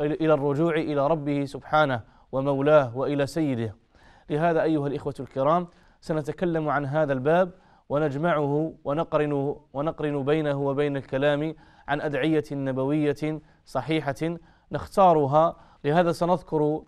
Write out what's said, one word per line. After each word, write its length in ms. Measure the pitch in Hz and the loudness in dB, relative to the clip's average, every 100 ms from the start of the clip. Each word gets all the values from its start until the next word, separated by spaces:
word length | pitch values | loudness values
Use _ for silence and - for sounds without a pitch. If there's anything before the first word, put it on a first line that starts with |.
إلى 340 | 147 156 156 | -4 0 2
الرجوع 400 | 151 143 139 170 | 2 2 2 2
إلى 320 | 156 139 143 139 | 0 0 0 0
ربه 380 | 165 143 143 | 0 -2 -4
سبحانه 560 | 139 135 - 156 147 120 - _ _ | -4 -8 0 2 2 0 -6 _ _
ومولاه 640 | 135 139 139 143 151 127 120 | -4 -2 0 6 6 4 -2
وإلى 300 | 131 143 139 | -2 -2 -2
سيده. 480 | 170 151 120 110 - _ _ - - - | -2 -2 -2 -4 -8 _ _ -20 -20 -6
لهذا 320 | 147 170 160 | 0 2 2
أيها 240 | 147 156 143 | 2 0 -2
الإخوة 280 | 127 147 139 | -4 -8 -10
الكرام 460 | 123 131 139 175 170 _ _ _ | -10 -2 2 2 0 _ _ _
سنتكلم 680 | - 156 143 147 180 160 151 | -6 -4 -4 -4 -2 -2 0
عن 180 | 139 139 | -2 -2
هذا 260 | 156 147 | 0 0
الباب 380 | 131 135 170 185 - _ _ _ | 0 2 2 2 -4 _ _ _
ونجمعه 880 | 139 156 135 170 151 143 143 160 - | -2 0 0 0 0 0 -2 -4 -6
ونقرنه، 760 | 127 147 165 151 147 143 139 - _ | -6 -4 -2 0 0 -2 -4 -6 _
ونقرن 520 | 135 156 - 151 143 | -6 -6 -4 -4 -2
بينه 360 | 135 156 147 139 | 0 0 0 -2
وبين 360 | 139 139 147 139 | -2 -2 -2 -4
الكلام 580 | - 135 147 147 156 151 - _ - | -4 0 0 0 -4 -8 -20 _ -6
عن 120 | 143 | -4
أدعية 440 | 147 139 151 156 147 | -2 -2 0 0 -2
نبوية 880 | 139 135 131 135 151 147 139 151 156 - _ | -6 -4 -2 -2 0 0 -2 -4 -6 -12 _
صحيحة 760 | _ 135 131 160 143 135 160 170 - _ _ | _ -8 -2 -2 -2 -4 -6 -6 -14 _ _
نختارها. 840 | 147 - - 185 156 135 151 165 - - _ | -10 -4 4 6 6 4 4 2 -2 -18 _
لهذا 280 | 143 160 170 | 0 2 2
سنذكر 720 | 156 170 180 - 156 151 151 | 0 0 0 -2 0 0 -2